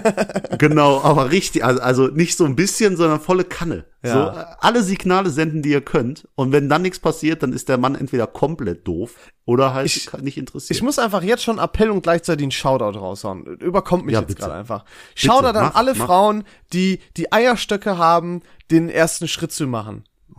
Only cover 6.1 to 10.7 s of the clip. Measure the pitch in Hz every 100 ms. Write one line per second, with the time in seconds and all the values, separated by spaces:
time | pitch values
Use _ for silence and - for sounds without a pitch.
6.1 | 151 _ - 131 143 139 156 185 - 165
7.1 | 156 156 160 135 127 - 127 127 139 139
8.1 | 127 110 - 139 165 110 85 92 82 117
9.1 | - - _ - 123 135 131 135 - -
10.1 | - 135 151 131 143 -